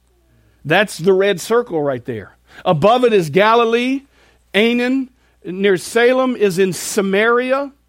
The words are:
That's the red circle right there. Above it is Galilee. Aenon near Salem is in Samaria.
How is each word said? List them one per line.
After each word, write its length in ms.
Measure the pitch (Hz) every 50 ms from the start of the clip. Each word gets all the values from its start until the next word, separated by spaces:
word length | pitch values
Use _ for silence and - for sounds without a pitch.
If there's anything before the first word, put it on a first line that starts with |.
| _ _ _ _ _ _ _ _ _ _ _ _ -
That's 320 | 143 156 190 214 202 -
the 160 | - 156 196
red 260 | 190 190 202 202 202 170
circle 440 | - - 220 240 240 - 180 156
right 220 | 147 143 135 123 -
there. 280 | - 120 107 92 - - _ _ _ - - -
Above 400 | - 185 147 156 202 240 254 254
it 80 | 233
is 160 | 220 196 170 151
Galilee. 720 | 135 180 202 220 226 240 233 226 233 240 240 254 269 277 - _ _ _ _ _ _ _ _ _ -
Aenon 560 | 196 220 233 240 240 247 254 262 269 262 254 _ _ _ _ _ _ -
near 320 | 165 180 190 196 202 190
Salem 580 | 170 - - - 226 240 240 254 262 262 254 240
is 240 | 208 208 196 170 175
in 140 | 196 190
Samaria. 1000 | 160 - - - - 214 196 196 190 202 220 233 240 240 254 254 262 277 285 277 269 _ _